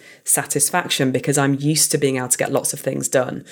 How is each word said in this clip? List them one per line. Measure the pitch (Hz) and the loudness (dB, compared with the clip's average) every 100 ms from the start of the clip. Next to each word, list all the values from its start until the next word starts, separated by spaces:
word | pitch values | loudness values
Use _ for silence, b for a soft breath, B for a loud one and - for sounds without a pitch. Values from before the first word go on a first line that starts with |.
| B B | B B
satisfaction, | - - - 143 - 180 - - 135 | -2 0 0 0 0 0 0 0 2
because | 131 - 143 | 0 0 2
I'm | 139 | 2
used | 139 143 156 - | 2 2 2 2
to | 151 | 2
being | 139 131 | 0 0
able | 127 | -2
to | - | -2
get | - | 0
lots | 135 - | 0 -2
of | - | -4
things | - 139 131 | -4 -4 0
done, | 139 127 - - | 0 0 -4 -12